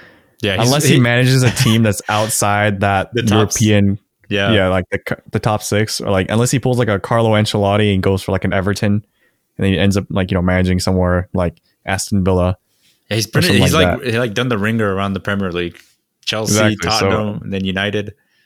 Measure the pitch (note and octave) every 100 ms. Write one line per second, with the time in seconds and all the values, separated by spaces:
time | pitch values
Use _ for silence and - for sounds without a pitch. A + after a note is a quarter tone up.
0 | - _ _ _ G#2 F#2 A2+ D3 D3 C#3+
1 | A#2+ A#2+ B2+ C3 B2+ - - A2+ A2+ G2
2 | - G#2+ A2 - G#2 G2+ G#2 G2 G2+ G2
3 | F#2 A#2+ A2+ G2+ G#2 - G#2+ G#2 G2 G2
4 | _ _ - G2+ G2 G#2+ F#2 F#2 F#2 G2+
5 | - - - G#2+ A#2+ G#2+ - G#2 G#2+ -
6 | G#2 F#2+ F#2+ A2 B2 C3 C3 B2 A2+ G2
7 | - A#2 A2+ G#2+ G#2+ A2 G2 G#2 G#2 F#2+
8 | G2 F#2+ - F#2+ F#2+ F#2+ F#2 G2 G#2+ G#2
9 | - _ _ _ _ - G2 F#2+ G2+ G2
10 | - G2+ F#2 F#2+ F2+ F#2 F#2 F#2 F#2 F#2
11 | F2+ F2+ F2+ F#2+ F2 - _ _ - F#2+
12 | - G2+ F2+ F#2 F2+ F#2 _ _ _ _
13 | - G#2+ G#2 - F3+ G2+ C3 D#3 F2+ -
14 | B2 A2+ B2 G2+ B2+ A2 G#2+ A2+ G#2 F#2+
15 | G2 F#2+ G#2 G2+ F#2+ F2 F2 - - _
16 | _ _ - A2 G#2+ G#2 G#2+ G#2 - A2
17 | G2 G#2+ G#2+ G2+ G2 G2 F#2+ F#2+ G2+ G#2
18 | G#2 - _ _